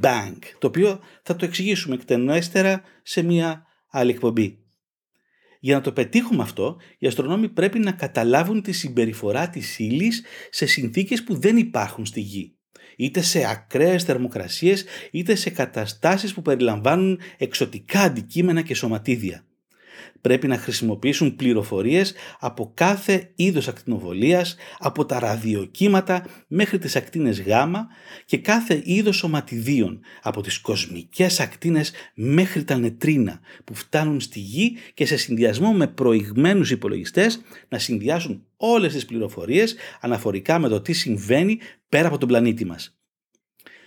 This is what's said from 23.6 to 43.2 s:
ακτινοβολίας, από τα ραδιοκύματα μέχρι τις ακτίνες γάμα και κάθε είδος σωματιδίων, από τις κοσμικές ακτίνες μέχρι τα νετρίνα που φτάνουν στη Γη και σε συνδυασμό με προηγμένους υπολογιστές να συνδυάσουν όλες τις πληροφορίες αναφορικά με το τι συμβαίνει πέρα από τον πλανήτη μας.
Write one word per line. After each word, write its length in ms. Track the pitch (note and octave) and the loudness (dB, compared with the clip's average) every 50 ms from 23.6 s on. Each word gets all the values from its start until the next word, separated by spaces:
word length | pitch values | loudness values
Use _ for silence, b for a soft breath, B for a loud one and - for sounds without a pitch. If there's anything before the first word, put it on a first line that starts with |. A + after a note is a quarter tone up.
| - - | -2 -4
ακτινοβολίας, 880 | A#2+ - - - A#2 G2 F2+ F2 F2 F#2+ A2+ D3 F3 F3+ F3 F3 - B B B B B | -6 -8 -6 -4 -4 -4 -4 -6 -4 0 2 4 4 2 2 -2 -6 B B B B B
από 280 | - C#3+ - D3+ D3+ | -6 -4 -2 -2 -2
τα 120 | - C3 B2 | -2 -2 -2
ραδιοκύματα 1080 | A#2 A2 G#2 A2+ A2 A2 G#2+ G2+ F#2+ F#2 - - F#3+ G#3 G3 F#3 F#3 - F#3 F3+ F3+ B B B B B | -2 -2 -2 -2 -2 -2 -2 -2 -4 -6 -2 0 2 4 4 4 2 2 -2 -2 -4 B B B B B
μέχρι 300 | D3+ F3+ G#3 - - F#3 | -2 0 0 0 0 -2
τις 180 | - C3 - | -2 -2 -4
ακτίνες 440 | C3+ - - - E3+ D#3 B2 G#2 F#2+ | -4 -4 -4 -4 -2 0 0 0 0
γάμα 460 | F#2+ G2 G#2+ A#2 C#3 D#3+ F3+ G#3 A3+ - B B B B B B B | 0 2 2 2 2 2 0 -4 -6 -8 B B B B B B B
και 140 | B - - | B -4 -2
κάθε 440 | - - G#3+ A#3 A3+ - F3 D3+ - | 2 2 2 2 2 0 0 0 0
είδος 320 | - F3 G3+ G#3+ G#3+ F#3+ | 0 0 2 2 2 0
σωματιδίων, 840 | - - E3+ D#3 D3 - - B2 A#2 A2 B2 C#3+ C3 G#2+ F2+ E2 - B B B B B | 0 0 -2 -2 -2 -4 -4 -6 -6 -2 0 2 2 2 0 -2 -8 B B B B B
από 200 | A2+ G#2+ G#2 G2 | -6 -6 -6 -6
τις 160 | F#2 - - | -6 -6 -6
κοσμικές 800 | - - A2 F#2+ - - F2+ F2 D#2+ - - - F#3 F3+ F3 - | -4 -4 -4 -4 -4 -6 -10 -14 -14 -6 0 0 2 2 2 0
ακτίνες 520 | C#3 - - - - E3+ E3 D#3 D3+ - B B B B B | -2 -4 -6 -4 -2 0 0 0 0 -2 B B B B B
μέχρι 500 | B A2 B2+ C#3+ E3+ F#3+ F#3 - E3+ D3 | B -2 2 4 4 4 2 0 -2 -2
τα 120 | - C#3+ | 0 0
νετρίνα 640 | B2+ A#2+ A#2 A2+ - - D#3 D#3 C#3 A#2 F#2+ E2 - B B B B B | 0 0 0 -2 0 0 2 2 2 2 0 -2 -8 B B B B B
που 100 | - A2+ | -16 -16
φτάνουν 460 | - - _ - D3+ D#3 D3+ D3 C#3 | -16 -8 _ 0 0 0 0 0 -2
στη 200 | - - - A2 | -4 -6 -10 -12
Γη 360 | G2 G2 G#2+ D3+ G#3+ A#3+ A#3+ B B B B | -12 -8 -2 0 0 0 0 B B B B
και 120 | B D3+ | B -2
σε 100 | - D#3 | 0 0
συνδυασμό 560 | B2+ - - B2 A2+ A#2 A2 G#2 A#2 F3 A3 A3+ | -2 -2 -2 0 2 2 2 2 4 2 4 4
με 140 | F#3+ E3 | 4 2
προηγμένους 840 | F3 - - C3 B2 A2+ A2 G2+ G#2 G#2 A#2 D3 F3 G3+ G3 D#3 A2+ | 2 0 2 2 4 4 4 2 0 0 2 4 4 4 4 2 2
υπολογιστές 720 | B2+ - - G2+ G#2 F#2+ F#2 - - E3+ G3 A3+ A3+ - B B B B B B | 0 -2 -2 -4 -4 -6 -6 -2 0 2 2 2 2 -2 B B B B B B
να 100 | - A2 | -8 -6
συνδυάσουν 680 | - - B2 G#2 G#2 B2 D#3+ E3+ E3+ D3+ G2+ G2 - _ _ | -4 -4 -4 -2 -2 -2 -2 -2 -2 -6 -8 -10 -12 _ _
όλες 360 | - - A3+ A#3 A#3 G3 D#3 C#3 | -4 0 2 2 4 2 2 0
τις 120 | C#3+ B2 | -4 -6
πληροφορίες 720 | - A#2 A2+ G#2+ G2 - - E2+ - C3 F3+ A3 A3+ A3+ B B B B B | -6 -6 -6 -6 -6 -8 -8 -4 0 2 2 2 2 0 B B B B B
αναφορικά 580 | B A#2+ A#2+ A2 - A2+ F#2+ G2 G2 - D#3+ E3+ | B -2 -2 -2 -2 -2 -4 -2 0 2 2 2
με 100 | D#3 B2 | 2 2
το 120 | A2 G2+ | 0 0
τι 120 | - - E3 | -2 -2 -4
συμβαίνει 680 | - - C#3+ A2 G#2 F#2+ G2+ B2 C#3+ F3 G3+ A3 A3+ B B B B B _ | -2 -2 -2 -4 -2 0 2 2 4 4 2 0 -2 B B B B B _
πέρα 200 | - C#3+ E3 E3+ | 2 4 4 4
από 100 | D3 B2+ | 2 0
τον 100 | C3+ B2 | 0 2
πλανήτη 360 | B2 A#2 A#2 A#2+ A2 A2+ G#2+ | 4 4 4 2 2 0 -4
μας. 260 | F2+ E2+ E2 - - _ _ _ _ _ _ | -8 -8 -10 -14 -16 _ _ _ _ _ _